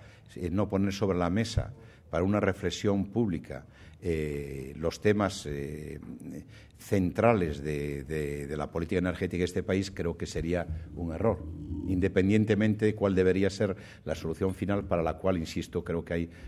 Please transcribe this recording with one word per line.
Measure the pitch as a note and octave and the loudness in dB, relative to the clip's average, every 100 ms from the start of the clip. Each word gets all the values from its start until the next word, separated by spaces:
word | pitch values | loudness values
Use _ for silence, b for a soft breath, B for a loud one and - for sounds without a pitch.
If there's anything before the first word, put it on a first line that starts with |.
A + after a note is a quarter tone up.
| b b - - | b b -18 -8
el | F2 F#2+ | -2 0
no | G#2 | 0
poner | G2 G2+ | 2 0
sobre | G2 G2+ F2 | 0 0 2
la | F2 | 2
mesa | G2 A2 - - - B B - | 2 0 -2 -4 -8 B B -6
para | D#2+ | 0
una | F#2 G#2 | 2 2
reflexión | G2 F#2 F2+ - G#2 G2+ F#2+ | 2 0 -2 0 0 2 0
pública, | A2+ A2+ D#2+ - C2+ D2+ b b - | 0 0 -2 -6 -12 -14 b b -8
eh, | F#2 D#2+ D2+ C#2+ C#2+ C#2 C2 D2 | -2 0 0 -4 -6 -8 -10 -4
los | D#2+ - | -4 2
temas, | G#2+ G#2 G2 G2 D2 | 2 4 2 -2 -6
eh, | C#2+ C#2+ D2+ D2+ C#2+ - - D2+ D2 - B B - | -6 -6 -8 -10 -10 -12 -12 -10 -12 -14 B B -20
centrales | - G2+ F2+ - A2+ A2+ E2+ C#2+ | 0 2 2 4 4 6 2 -2
de, | D2 D2 D2 C#2+ | -4 -2 -2 -4
de, | C2+ D#2 D2 D2 C#2+ | -4 -2 -2 -4 -4
de | D2+ | -4
la | D2 | -4
política | E2+ E2 F#2 | -4 0 0
energética | F2+ E2+ F#2 F2 | 0 0 -2 0
de | F2+ | 0
este | F#2+ | 0
país, | - F#2+ G2 | 0 0 0
creo | - E2+ D#2+ | -4 -4 -4
que | E2+ | -6
sería | E2+ D#2+ F2 E2 D#2+ B - | -4 -2 -2 -2 -6 B -6
un | E2+ | -6
error, | E2 A2 F#2+ - D#2+ - - - | 0 0 0 -4 -10 -8 -6 -2
independientemente | F#2 F#2+ F#2+ F#2+ G#2+ G#2+ G2+ G#2+ G#2+ G#2+ | 2 2 4 6 6 6 4 4 4 2
de | G#2+ | 4
cuál | G2 | 4
debería | F#2 F#2 F#2+ G2 | 6 6 4 2
ser | - G2+ F#2+ B B | 2 -2 -2 B B
la | - D#2+ | -6 -4
solución | D#2+ E2 F#2+ F2+ | -4 0 0 0
final, | F#2+ G2+ F#2+ | 0 0 2
para | F2 | 2
la | D#2+ | 2
cual, | D#2+ F#2 F2+ | 2 2 2
insisto, | D#2 E2+ D#2 F2 | 0 -4 -2 -4
creo | E2 E2+ | -2 -4
que | - E2+ | -2 -2
hay | E2 B | -2 B